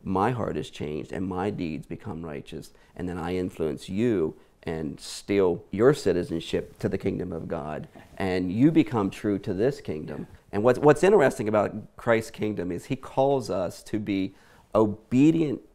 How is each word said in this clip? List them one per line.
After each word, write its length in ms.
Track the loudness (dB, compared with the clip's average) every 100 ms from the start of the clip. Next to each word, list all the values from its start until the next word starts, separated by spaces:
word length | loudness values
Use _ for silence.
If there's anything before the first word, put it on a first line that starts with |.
my 260 | -2 0 0
heart 260 | 0 -4 -4
is 140 | -8
changed 400 | -10 -8 -8 -8
and 140 | -8 -6
my 240 | -4 -4
deeds 360 | -4 -6 -6 -10
become 380 | -12 -10 -10
righteous, 480 | -10 -12 -12 -14 -14 _ _
and 140 | -10 -8
then 100 | -6
I 160 | -4 -2
influence 520 | -4 -4 -4 -4 -6
you 460 | -2 0 2 0 -4 _ _
and 380 | -8 -6 -6 -8
steal 640 | -14 -14 0 2 2 0 -6
your 240 | 4 4
citizenship 840 | 4 2 0 -2 -6 -4 -4 -4 -6
to 100 | -4
the 100 | -2
kingdom 340 | -4 -4 -6
of 160 | -8 -8
God, 400 | -8 -6 -10 -12 -18 -20 -6
and 340 | -2 0 -2
you 180 | 4 4
become 400 | 6 2 0 0
true 280 | -2 -2 -2
to 120 | -2
this 260 | 0 0 -2
kingdom. 460 | -8 -8 -8 -12 -12 -18 _
And 100 | 2
what's, 160 | 2 6
what's 240 | 6 6
interesting 460 | 6 6 4 2 0
about 480 | 2 2 -4 -14 -6
Christ's 340 | 2 2 0
kingdom 400 | -6 -4 -2 -4
is 160 | -6 -6
he 100 | -8
calls 540 | -4 0 2 0 -2
us 320 | -4 -4 -6
to 140 | -6 -6
be 360 | -2 -2 -2 -8 _ -20 _
obedient 880 | 2 2 0 _ 6 6 6 0 -2 -8